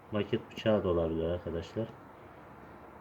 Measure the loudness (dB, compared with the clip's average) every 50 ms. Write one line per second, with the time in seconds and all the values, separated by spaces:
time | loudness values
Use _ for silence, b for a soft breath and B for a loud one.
0 | -6 -2 0 2 2 2 0 -2 -2 -4 -6 0 4 6 6 6 6 6 6 6
1 | 4 4 2 2 2 2 0 0 -2 -2 -2 -4 -4 -4 -4 -4 -4 -4 -6 -14
2 | -16 -18 -18 -18 -18 -18 -18 -18 -18 -18 -18 -18 -16 -16 -16 -16 -16 -16 -16 -16